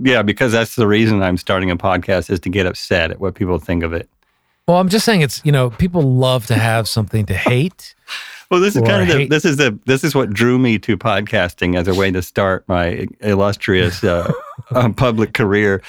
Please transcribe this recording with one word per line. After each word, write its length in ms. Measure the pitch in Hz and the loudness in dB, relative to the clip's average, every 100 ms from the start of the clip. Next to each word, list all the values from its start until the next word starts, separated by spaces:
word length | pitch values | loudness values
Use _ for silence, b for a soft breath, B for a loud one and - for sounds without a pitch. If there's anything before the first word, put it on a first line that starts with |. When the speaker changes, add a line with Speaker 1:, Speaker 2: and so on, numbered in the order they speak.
Speaker 1:
yeah, 180 | 131 123 | 2 2
because 300 | 104 101 131 | 2 0 2
that's 220 | 113 113 - | 2 0 0
the 120 | 107 | 2
reason 340 | 104 110 104 | 4 2 2
I'm 120 | 92 90 | 0 -2
starting 340 | - 98 92 | -2 -2 0
a 40 | 87 | -2
podcast, 540 | 95 90 87 92 85 | 0 -2 0 -2 -2
is 100 | 95 | -4
to 80 | - | -2
get 160 | 95 90 | -2 -2
upset 460 | - - 95 82 | -4 -2 0 0
at 80 | - | -4
what 160 | 95 - | -8 -4
people 220 | 92 87 | -4 -4
think 240 | - 85 | -2 -4
of 80 | 82 | -4
it. 140 | 82 - _ _ _ _ _ - | -6 -10 _ _ _ _ _ 0
Speaker 2:
Well, 100 | 175 | 2
I'm 120 | 190 | 2
just 140 | 214 220 | 0 2
saying 160 | 208 | 2
it's, 200 | 143 - | 0 -2
you 80 | 151 | 0
know, 200 | 143 123 | 2 0
people 300 | 113 180 175 | -2 -2 0
love 420 | 135 127 131 127 107 | 0 2 2 0 0
to 80 | 113 | -2
have 320 | 113 113 107 | 0 0 -2
something 380 | - 104 110 101 | -4 -4 -2 -4
to 80 | |
hate. 640 | 92 - 123 175 - - _ B B B B B | -2 0 0 -2 -6 -20 _ B B B B B
Speaker 1:
Well, 80 | 180 | 0
this 160 | 196 202 | 2 2
is 60 | |
Speaker 2:
or 20 | 113 | 2
Speaker 1:
kind 160 | 202 | 2
of 60 | 180 | 2
the, 100 | 147 | 2
Speaker 2:
hate. 80 | 139 | 2
Speaker 1:
this 140 | 151 | 2
is 140 | 170 139 | 2 2
the, 200 | 139 104 - | 2 0 0
this 180 | 135 | 0
is 100 | 160 | 2
what 160 | 143 113 | 0 0
drew 300 | 101 120 127 | 2 2 4
me 180 | 127 107 | 2 2
to 180 | - 101 | 0 -2
podcasting 800 | 117 101 104 107 90 - 90 90 | 0 -2 0 0 0 -2 -2 0
as 100 | 87 | 0
a 80 | 92 | 0
way 160 | 98 | 0
to 100 | 92 | 0
start 420 | 87 - 98 92 - | -4 -2 0 0 -2
my 400 | 90 85 107 101 - | -2 -2 -4 -8 -6
illustrious, 840 | 107 98 101 98 - 92 87 87 | -2 0 0 -2 0 2 2 0
uh, 280 | 101 87 85 - - | -2 -2 -2 -6 -10
Speaker 2:
<laughs> 180 | - - | -18 -6
Speaker 1:
uh, 180 | 127 120 | 0 0
public 400 | 95 127 113 107 | 0 0 0 -2
career, 480 | - 107 104 104 98 | 0 0 2 2 0